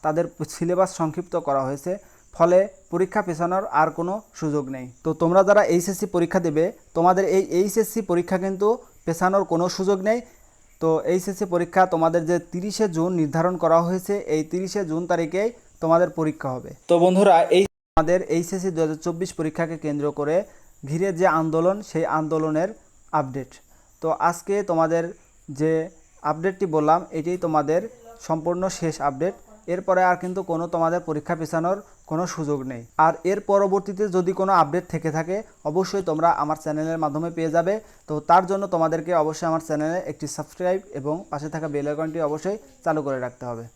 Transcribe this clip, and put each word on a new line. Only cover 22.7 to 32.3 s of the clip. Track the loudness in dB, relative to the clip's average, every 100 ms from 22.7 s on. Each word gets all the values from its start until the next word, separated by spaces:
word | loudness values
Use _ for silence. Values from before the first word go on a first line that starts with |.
| -6 _ _ _ -4
আপডেট। | -2 -8 -12 -18 _ _ _ _
তো | -4 0 0
আজকে | 0 -4 -4 0
তোমাদের | 0 2 0 -2 -10 _ _ -16
যে | -2 0 0 -2 -12 _ _
আপডেটটি | -4 -2 -2 -2 0 2
বললাম, | 4 2 0 -6
এটাই | -4 -4 0
তোমাদের | 0 2 0 -2 -16 -20 -18 -6
সম্পূর্ণ | -4 -2 -2 -4 -2
শেষ | -4 -2 -4
আপডেট। | -2 -4 -4 -20 -18 -6
এরপরে | -4 0 4 4
আর | 2
কিন্তু | -2 -6
কোনো | -4 -4 -2
তোমাদের | 0 0 0 -2
পরীক্ষা | -6 -4 -6
পেছানোর | -2 -2 -2 -4 -8 _ -6
কোনো | -4 -4